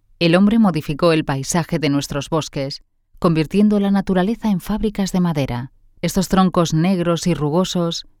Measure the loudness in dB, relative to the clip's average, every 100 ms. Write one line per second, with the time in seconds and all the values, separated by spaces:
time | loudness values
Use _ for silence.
0 | _ -2 2 4 4 4 2 2 -4 0
1 | 2 2 0 -4 -2 -2 -2 -2 0 -2
2 | -2 -6 -4 -4 -4 -6 -8 -10 _ _
3 | _ -2 0 2 0 2 2 2 2 0
4 | 2 0 0 -2 -2 -2 -2 -4 -2 -2
5 | -2 0 0 0 -4 -6 -10 _ _ _
6 | -4 -2 0 2 2 2 0 0 0 0
7 | 0 -2 -2 -2 0 0 -2 -2 -4 -6
8 | -12 _